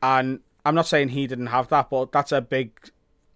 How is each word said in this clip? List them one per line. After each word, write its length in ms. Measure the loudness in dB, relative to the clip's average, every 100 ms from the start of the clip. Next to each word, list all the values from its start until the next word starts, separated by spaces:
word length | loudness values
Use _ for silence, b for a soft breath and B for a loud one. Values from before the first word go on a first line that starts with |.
And 380 | 0 2 0 -4 -12 _
I'm 100 | 0
not 120 | 0 2
saying 240 | 0 0
he 160 | -2 -4
didn't 220 | -6 -2
have 200 | -2 0
that, 220 | 0 0
but 220 | -2 -2
that's 200 | -2 0
a 80 | -2
big 300 | -2 -4 -4 -10 -20 _ _ _ _